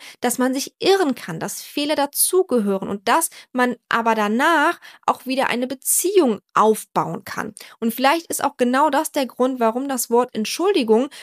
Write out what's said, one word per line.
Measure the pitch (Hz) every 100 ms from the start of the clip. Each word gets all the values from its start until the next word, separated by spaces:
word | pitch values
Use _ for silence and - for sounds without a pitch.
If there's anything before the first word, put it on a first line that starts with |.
| - -
dass | 247 240
man | 254
sich | 262 - -
irren | - 381 320 240
kann, | - 160
dass | 180 -
Fehler | - - 294 302
dazugehören | 285 - - 359 370 247 202 196 -
und | 202 -
dass | 285 330 - -
man | 247 247 - -
aber | 220 226
danach | 220 208 226 302 320 302 339 - - -
auch | 254 247
wieder | 262 -
eine | 233 254
Beziehung | 269 - - 349 403 277 208 -
aufbauen | - 214 214 - 180 156 175 -
kann. | - - - - -
Und | 226
vielleicht | 226 262 330 -
ist | -
auch | 277 -
genau | 247 262 302
das | 285 311
der | 294 262
Grund, | - 254 254
warum | 226 240 277
das | 254 -
Wort | 233 247
Entschuldigung | 214 214 - 370 370 226 220 285 -